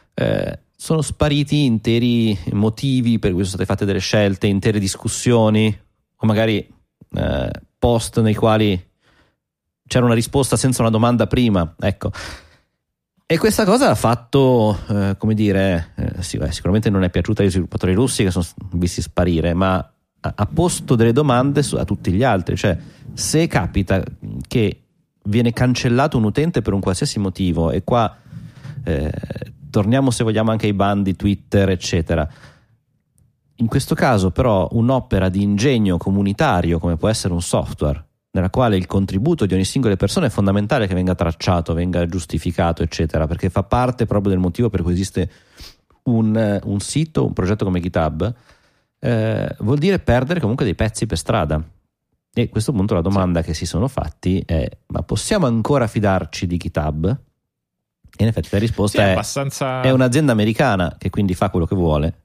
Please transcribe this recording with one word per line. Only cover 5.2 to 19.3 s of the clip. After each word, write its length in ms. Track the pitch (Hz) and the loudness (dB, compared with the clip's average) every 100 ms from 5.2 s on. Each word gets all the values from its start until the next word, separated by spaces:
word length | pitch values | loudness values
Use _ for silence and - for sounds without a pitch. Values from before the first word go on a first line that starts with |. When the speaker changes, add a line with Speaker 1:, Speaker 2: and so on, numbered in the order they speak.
| 120 117 110 107 107 107 _ _ _ _ | 2 4 4 4 2 -2 _ _ _ _
Speaker 1:
o 100 | 113 | 0
magari, 400 | 107 113 104 - _ _ _ - | 2 2 -2 -6 _ _ _ -10
eh, 360 | - 67 67 62 - - _ | -6 -4 -2 -4 -8 -14 _
post 420 | 120 117 - - | 0 2 0 0
nei 140 | 110 | 2
quali 560 | 104 113 110 107 92 - _ _ _ _ _ _ _ _ _ - | 2 2 4 2 0 -6 _ _ _ _ _ _ _ _ _ -4
c'era 180 | 131 | 0
una 100 | 120 | 2
risposta 420 | 113 117 139 127 120 | 2 0 0 0 0
senza 260 | 139 127 | 0 2
una 80 | 113 | 2
domanda 360 | 110 120 120 107 | 2 2 2 2
prima, 480 | 135 120 95 80 - | 2 2 2 0 -2
ecco. 320 | 101 - - - - - - _ _ _ _ _ _ _ | -4 -2 -6 -8 -12 -16 -20 _ _ _ _ _ _ _
E 140 | - 165 | -4 0
questa 260 | 220 - | 2 2
cosa 240 | 202 233 247 | 2 4 4
ha 40 | |
fatto, 840 | 113 113 120 - 139 131 123 107 95 - | 4 2 0 0 2 4 4 4 0 -2
eh, 240 | 104 98 95 | -2 0 0
come 180 | 107 | 0
dire, 580 | 107 104 95 98 85 82 - | 2 2 2 2 0 -4 -6
eh, 260 | - - | -6 -6
sì, 140 | 90 - | -8 -4
beh, 160 | 71 | -4
sicuramente 380 | 82 82 107 110 | -4 0 0 2
non 120 | 98 | 2
è 60 | 90 | 0
piaciuta 320 | 92 87 104 | 0 -2 0
agli 80 | 101 | 2
sviluppatori 440 | 90 80 - 92 | 0 -2 -2 0
russi 300 | 92 139 - | 2 2 0
che 60 | 98 | 0
sono 140 | 87 | 0
s-, 100 | 85 - 92 | -4 -8 -8
visti 280 | 87 87 - | -4 -2 -2
sparire, 540 | 82 - 87 | -4 0 2